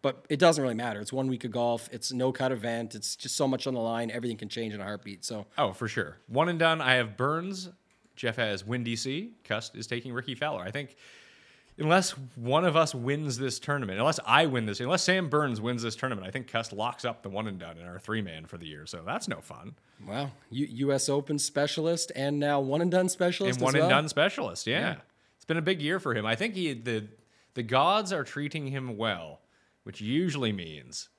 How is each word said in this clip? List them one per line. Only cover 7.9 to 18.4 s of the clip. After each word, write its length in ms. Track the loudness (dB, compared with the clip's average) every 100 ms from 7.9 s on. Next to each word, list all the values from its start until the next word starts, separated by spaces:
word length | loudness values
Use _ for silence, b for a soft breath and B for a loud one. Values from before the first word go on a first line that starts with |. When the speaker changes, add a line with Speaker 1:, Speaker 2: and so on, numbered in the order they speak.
| _ _
Speaker 2:
Jeff 220 | -4 -4 0
has 280 | 0 0
Win 200 | -2 -2
D 100 | -2
C. 380 | -2 -2 -4 -6 -14
Cust 320 | -4 -4 -4
is 140 | -12 -6
taking 240 | -6 -4
Ricky 240 | -8 -6 -4
Fowler. 260 | -4 -4
I 80 | -6
think 240 | -6 -8 -14 B B B B B B B -2
unless 360 | 4 4 4 -4 -12 -6
one 280 | 2 4
of 120 | 6 4
us 180 | 4
wins 420 | 0 -2 0 -2 -2
this 220 | -2 -4
tournament, 400 | -2 -2 0 2
unless 220 | 2 2
I 220 | 6 6 6
win 180 | 4
this, 140 | 0 -2
unless 240 | 0 0
Sam 260 | 4 2 4
Burns 320 | 2 2 0
wins 220 | -2 -2
this 140 | -4 -4
tournament, 280 | -4 -4
I 60 | -6
think 160 | -8 -4
Cust 260 | -4 -4
locks 320 | -2 -4 -2
up 200 | -6 -6
the 60 | -6
one 180 | -6 -6
and 100 | -8
done 200 | -10 -12
in 60 |
our 140 | -14 -14
three 240 | -4 -4
man 240 | -4 -8